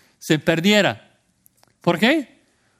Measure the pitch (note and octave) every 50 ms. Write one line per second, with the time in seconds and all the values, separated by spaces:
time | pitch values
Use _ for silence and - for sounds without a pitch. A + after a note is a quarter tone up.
0 | _ _ _ _ - - D#3 D3+ - F3 E3 E3 E3 G3+ G#3 G#3 F#3 C3+ G#2+ -
1 | - _ _ _ _ _ _ _ _ _ _ _ _ _ _ _ - F3 E3+ E3+
2 | G#3 A#3+ D#4 D#4+ B3+ - _ _ _ _ _ _ _ _ _